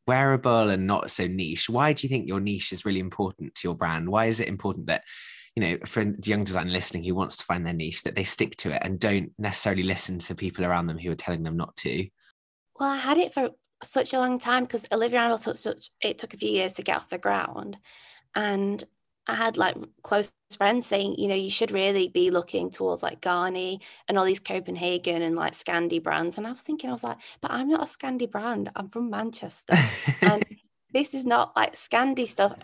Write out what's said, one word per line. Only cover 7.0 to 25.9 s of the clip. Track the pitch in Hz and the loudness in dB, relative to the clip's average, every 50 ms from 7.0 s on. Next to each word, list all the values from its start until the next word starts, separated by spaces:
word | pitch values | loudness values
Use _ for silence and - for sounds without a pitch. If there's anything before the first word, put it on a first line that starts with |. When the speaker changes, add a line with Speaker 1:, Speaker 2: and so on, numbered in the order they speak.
| 85 | -2
Speaker 1:
who | 92 90 | -2 0
wants | 95 95 - - | 0 0 -2 -2
to | - - | -6 -2
find | - 87 87 85 | -2 -2 -2 0
their | 85 85 | -2 -2
niche, | 82 78 80 - - - | -2 -4 -4 -4 -4 -4
that | - - | -4 -2
they | 101 92 | -2 0
stick | - - - 107 - - | 0 2 2 0 -2 -2
to | - - 90 71 | -6 -4 -2 -2
it | - - | -2 -2
and | 92 95 85 | -2 -2 0
don't | 113 107 101 98 85 - - | 2 2 2 2 0 -2 -8
necessarily | - 104 101 95 - - 107 95 95 90 | -6 -4 -2 -2 0 0 2 2 2 0
listen | 95 90 - - - 92 87 | 0 0 -2 -2 -4 -4 -4
to | - - 90 | -4 -6 -6
people | - 98 90 - - 90 | -6 -6 -6 -4 -2 0
around | 87 87 87 87 | 0 2 0 0
them | 82 80 | -2 -4
who | 82 87 87 | -6 -4 -6
are | 82 | -6
telling | 82 - 92 87 82 80 | -4 -4 -4 -4 -2 -2
them | 80 82 | -2 -2
not | 85 80 - - | -2 -4 -4 -8
to? | - - 71 65 87 98 101 _ _ _ _ _ _ _ _ _ _ _ _ _ - | -6 -4 -4 -2 -2 -4 -6 _ _ _ _ _ _ _ _ _ _ _ _ _ -4
Speaker 2:
Well, | 277 277 | -2 -2
I | 277 | -2
had | 269 262 269 302 | -2 0 2 2
it | 339 359 - - | 2 2 0 0
for | 277 262 - - _ _ _ _ - - | -2 -2 -2 -4 _ _ _ _ -16 -10
such | - - 269 - - 269 | -2 0 0 0 2 0
a | 262 | 0
long | 254 254 254 247 | 2 2 0 -2
time | - 240 247 254 247 | 0 2 2 2 2
'cause | 247 - 220 196 - | 0 -4 -6 -4 -2
Olivia | 240 226 226 233 240 247 | 0 0 2 2 2 4
Annabelle | 233 233 226 220 | 4 4 2 0
took | - 220 - | -2 -6 -6
such, | - - 214 - - - - _ - | -4 -6 -6 -6 -8 -10 -20 _ -4
it | - 214 - | -4 -4 -4
took | - 226 - - | -4 -8 -12 -8
a | |
few | 202 214 214 | -6 -2 0
years | 208 190 185 190 - | 2 2 0 0 -4
to | - 196 | -4 -2
get | - - | 0 -2
off | - - - | -2 -2 -6
the | - | -10
ground. | 180 - 196 202 190 - - - - - 208 202 - _ - - - - - - - _ _ - | -4 -2 0 0 0 -2 -4 -6 -8 -10 -10 -12 -14 _ -20 -20 -20 -20 -20 -20 -20 _ _ -4
And | 202 214 208 202 196 196 202 202 - - _ _ _ _ _ _ _ - | -2 0 0 0 0 0 0 -2 -4 -8 _ _ _ _ _ _ _ -6
I | - 226 | -4 -2
had, | 220 226 226 226 | 0 0 0 2
like, | 220 190 185 - - - - _ _ - | 2 2 2 0 -2 -10 -14 _ _ -2
close | - 208 208 208 - _ _ _ - - | 2 2 2 2 0 _ _ _ -12 -2
friends | - 196 202 233 247 233 | 2 4 4 4 4 2
saying, | - 208 202 196 202 - - | 2 0 0 2 0 0 0
you | 202 | 0
know, | 202 190 | 2 2
"You | 196 190 190 | 2 0 0
should | 196 - 220 202 | 0 0 0 2
really | 202 190 190 196 202 196 185 180 | 2 2 2 4 4 4 2 2
be | - 180 180 185 | 4 4 4 6
looking | 180 175 175 - - 190 175 185 | 4 2 0 0 -2 -2 -2 -2
towards, | 190 - 190 185 170 170 - | -4 -2 0 0 0 0 -2
like, | - - - | -4 -4 -2
Garni | - 185 180 175 180 185 185 185 185 185 190 196 - - - - - | -2 0 0 2 0 0 -2 -2 -4 -4 -6 -6 -10 -18 -20 -14 -4
and | - 202 | 0 2
all | 196 185 | 4 4
these | 190 196 196 | 4 2 0
Copenhagen | - - 196 185 180 180 180 170 180 180 180 180 180 180 170 165 | -2 -4 -4 -4 -4 -4 -6 -2 0 0 0 0 0 0 0 0
and, | 170 165 165 | 2 0 0
like, | 165 160 - - | 0 0 -2 -2
Scandi | - - 185 175 170 170 165 | -4 -4 -2 0 0 0 0